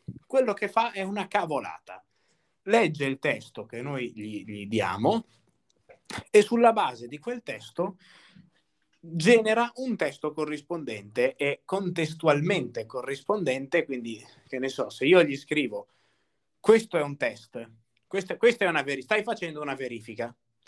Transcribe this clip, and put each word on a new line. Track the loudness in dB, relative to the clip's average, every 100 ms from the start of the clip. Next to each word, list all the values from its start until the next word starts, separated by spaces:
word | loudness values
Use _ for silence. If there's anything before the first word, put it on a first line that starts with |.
| -18 -18 -2
quello | 2 2
che | -2 -2
fa | 0 0
è | -4
una | -6 -6 -2
cavolata. | -2 -2 -4 -6 -12 -18 -20 _ _ _ _ _ _ 0
Legge | 2 2 0 -4
il | -2
testo | -4 -4 -8 -16 -12
che | -10
noi | -8 -6 -8
gli, | -10 -10 -10 -10
gli | -10 -2
diamo | 0 0 0 2 0 -2 _ _ _ _ _ -20 -20 -14 -14 4
e | 6
sulla | 6 6 6
base | 6 0 -4 -12
di | -12
quel | -10 -10
testo | -10 -12 -8 -6 -6 -8 -20 -20 -20 -20 -20 _ _ _ _ _ -10
genera | 2 6 6 6 2 0 -4
un | -6 -2
testo | -4 -4 -6
corrispondente | -4 -4 -6 -8 -8 -6 -10 -6 0 0 0
e | -2 -2 -4
contestualmente | -4 -2 -2 -4 0 2 2 2 -2 -2 -8 -8
corrispondente, | -8 -8 -6 -2 0 0 -2 0 0
quindi, | 0 -6 -8 -10 -14 -20 _
che | -6
ne | -4
so, | -4 -6
se | 0
io | 6 6
gli | 6 0
scrivo, | -4 -2 -2 -6 -12 _ _ _ _ _ _ _
"Questo | 6 6 4 -2
è |
un | -4 -2
test, | -4 -4 -12 -16 -16 -20 _ _ _
questa, | -6 -6 2
questa | 2 4
è | 2
una | 0
veri-, | -2 -6
stai | -2 -2
facendo | -2 -6 -8 -8
una | -8 -6
verifica", | -8 -10 -10 -8 -8 -10 _ _